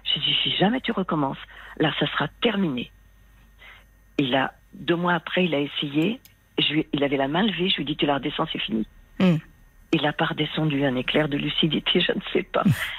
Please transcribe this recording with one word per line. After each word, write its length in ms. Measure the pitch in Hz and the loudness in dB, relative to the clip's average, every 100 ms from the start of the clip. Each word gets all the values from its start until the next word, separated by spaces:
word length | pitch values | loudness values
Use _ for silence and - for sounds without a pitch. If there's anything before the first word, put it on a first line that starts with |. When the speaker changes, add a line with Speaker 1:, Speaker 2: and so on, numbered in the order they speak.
Speaker 1:
je 100 | - 160 | -4 -2
lui 60 | |
ai 40 | - | 0
dit, 120 | - | 0
si 80 | - - | 0 2
jamais 240 | 180 254 | 2 0
tu 100 | - | -2
recommences, 460 | 214 185 160 139 147 - - - - | -2 0 0 -2 -4 -14 -20 -14 -2
là, 160 | 156 - | 0 0
ça 80 | 147 | -2
sera 200 | - 147 - | -2 -4 -2
terminé. 500 | 233 202 175 123 - - - _ - - - _ - - - _ _ - | 0 2 0 -2 -8 -14 -20 _ -20 -20 -20 _ -20 -20 -20 _ _ -2
Il 180 | 135 135 | 2 2
a, 180 | - - _ | 0 -6 _
deux 220 | - 143 170 | -12 -2 0
mois 180 | 175 | 2
après, 320 | 170 - 185 180 | 0 0 0 0
il 80 | 143 | 0
a 40 | |
essayé. 600 | 143 - 147 147 175 240 - _ _ - | -2 -4 -2 0 0 -2 -10 _ _ -2
Je 160 | - | 0
lui, 140 | 151 - | 0 0
il 100 | 147 | 0
avait 140 | 139 139 | 0 0
la 100 | 135 | 0
main 160 | 165 | 2
levée. 260 | 220 170 185 | 0 0 -2
Je 60 | - | -2
lui 60 | |
ai 20 | 143 | -2
dit, 100 | 156 | -2
tu 80 | 156 | 0
la 100 | 139 | 0
redescends, 320 | 143 - 160 | -2 -4 -4
c'est 80 | - | -4
fini. 260 | - 214 - - - - | -4 -4 -4 -10 -14 2
Speaker 2:
Mm. 160 | 185 160 - - - _ - | 4 4 0 -20 -20 _ -2
Speaker 1:
Il 120 | 160 151 | 0 0
a 80 | |
pas 120 | - 160 | 0 -2
redescendu, 600 | 151 151 - 156 139 139 | 0 -2 0 0 2 0
un 100 | 127 | 0
éclair 320 | - 151 156 | 0 0 2
de 100 | 143 | 0
lucidité, 640 | 147 - 160 147 - 180 | -2 0 2 2 2 2
je 100 | - | 2
ne 80 | - - | -2 -2
sais 100 | 180 | -4
pas. 200 | - - | 0 2
Speaker 2:
Mm. 80 | 202 127 - | 4 2 0